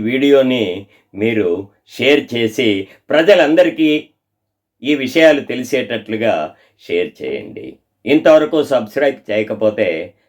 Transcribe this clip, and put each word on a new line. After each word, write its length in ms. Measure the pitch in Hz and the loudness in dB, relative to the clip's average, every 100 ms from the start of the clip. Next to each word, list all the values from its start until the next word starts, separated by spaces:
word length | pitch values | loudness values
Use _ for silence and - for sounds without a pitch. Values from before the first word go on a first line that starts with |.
| 110 | -2
వీడియోని 580 | 131 143 139 131 123 98 95 101 _ _ 98 | 0 4 4 4 0 -2 -6 -12 _ _ -6
మీరు 260 | 113 110 90 90 101 _ _ | -2 -2 -2 -4 -8 _ _
షేర్ 280 | - 127 143 131 | -2 2 2 0
చేసి 340 | 117 113 120 113 98 98 - - | -4 -4 0 0 -2 -6 -14 -4
ప్రజలందరికీ 800 | 147 170 185 147 170 175 - 156 151 - _ _ _ _ _ _ _ | 0 4 4 4 4 2 2 0 0 -4 _ _ _ _ _ _ _
ఈ 120 | 131 143 | -2 -2
విషయాలు 400 | 131 165 160 143 113 | 0 4 4 4 -2
తెలిసేటట్లుగా 840 | 127 127 131 117 113 101 110 113 85 78 - _ _ | -8 -4 -4 -4 -8 -6 -4 -2 -2 -4 -12 _ _
షేర్ 260 | - 87 90 - | -6 -4 -4 -8
చేయండి. 460 | 67 - - 78 - - _ _ | -10 -10 -12 -16 -18 -20 _ _
ఇంతవరకు 560 | 113 151 160 156 156 160 131 | -2 2 6 4 4 -2 0
సబ్స్క్రైబ్ 480 | 127 107 135 139 - - | -2 -2 -2 -2 -2 -6
చేయకపోతే 580 | 107 107 104 110 107 95 80 90 _ | -4 -4 -2 -2 0 -2 -4 -8 _